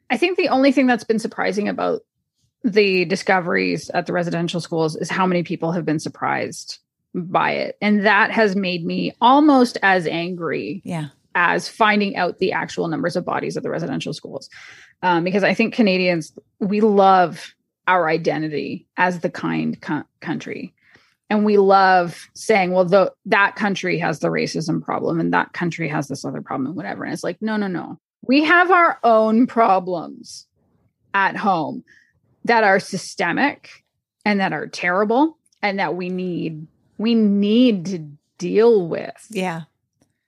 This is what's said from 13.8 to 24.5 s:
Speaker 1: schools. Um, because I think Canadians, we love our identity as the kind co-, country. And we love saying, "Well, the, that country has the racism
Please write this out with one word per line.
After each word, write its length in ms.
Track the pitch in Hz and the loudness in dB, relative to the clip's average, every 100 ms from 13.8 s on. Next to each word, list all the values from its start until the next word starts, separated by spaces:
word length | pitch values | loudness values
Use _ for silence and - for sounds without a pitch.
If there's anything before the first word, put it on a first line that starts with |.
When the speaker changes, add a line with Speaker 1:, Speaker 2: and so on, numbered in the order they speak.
| 170 165 160 | -6 -6 -8
Speaker 1:
schools. 380 | 156 156 156 - - - - - _ | -10 -12 -14 -16 -20 -20 -20 -20 _
Um, 200 | 180 170 | -2 0
because 220 | 175 190 | 0 0
I 100 | 175 | 2
think 180 | 196 226 | 2 0
Canadians, 580 | - 208 185 180 175 156 - - - | 2 2 2 0 -2 -4 -14 -20 -8
we 220 | 196 208 | -4 2
love 720 | 220 202 190 190 175 180 - _ _ _ - | 4 6 6 6 4 -2 -16 _ _ _ 0
our 220 | 185 160 | 2 2
identity 800 | 165 165 151 156 147 - 185 - - | 0 0 -2 -4 -6 -8 -10 -8 -2
as 240 | 180 175 | -2 0
the 100 | 175 | -6
kind 500 | - 160 160 156 - | -4 -4 -2 -4 -6
co-, 220 | - 151 - _ | -6 -8 -8 _
country. 540 | - 151 - - - _ _ _ _ _ - | -10 -8 -8 -12 -14 _ _ _ _ _ -2
And 140 | 214 | 0
we 140 | 208 202 | 4 4
love 680 | 196 196 190 185 175 - - | 6 6 6 4 2 -6 -18
saying, 380 | - - 214 180 | -6 0 2 2
"Well, 140 | 180 180 | 2 4
the, 260 | 196 185 - 196 | 4 2 -2 2
that 280 | 208 202 | 4 4
country 440 | - 202 185 180 165 | 0 -4 -2 -4 -2
has 200 | 170 151 | -2 -2
the 100 | 170 | -2
racism 540 | 160 160 | -2 -2